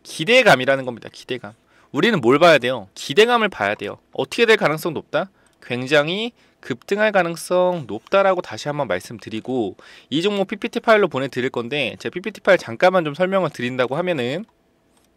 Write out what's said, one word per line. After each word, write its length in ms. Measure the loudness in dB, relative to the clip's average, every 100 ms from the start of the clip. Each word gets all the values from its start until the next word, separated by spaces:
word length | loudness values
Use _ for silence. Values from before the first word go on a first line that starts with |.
기대감이라는 800 | -16 -6 2 4 6 4 4 0
겁니다. 240 | -2 -10 -14
기대감. 400 | -18 -10 -10 -10 -18 _ _ _
우리는 280 | -2 0 2
뭘 200 | 4 6
봐야 180 | 6 6
돼요? 300 | 2 -4 -8 -14
기대감을 520 | -2 2 4 4 0
봐야 280 | -2 -2 -2
돼요. 220 | -6 -10 _
어떻게 320 | -6 -4 0
될 120 | 2 4
가능성 360 | 2 -2 -4
높다? 380 | -8 -4 -4 -4 _ _ _
굉장히 720 | -8 -6 2 2 2 -2 -6 -10 _ _
급등할 520 | -10 -10 -6 -2 0
가능성 720 | 2 0 -4 -2 0 0 -2 -6
높다라고 560 | -12 0 2 4 2
다시 240 | -2 -8 -8
한번 220 | -6 -4
말씀드리고 880 | -4 -6 -14 -12 -10 -4 -4 -4 -8 -20 -20 _
이 120 | -4
종목 260 | -2 -2 -4
피피티 320 | -6 -8 -4
파일로 260 | 2 4 2
보내드릴 440 | -2 -4 -4 -4
건데 440 | -4 -4 -4 -4 -6
제 100 | -10
피피티 300 | -10 -10 -4
파일 180 | 2 2
잠깐만 460 | 2 0 2 4
좀 100 | 0
설명을 360 | -2 -2 0 -2
드린다고 460 | -4 -4 -2 -2 -2
하면은 480 | -2 -2 -4 -6 -10 _ _ _ _ _ _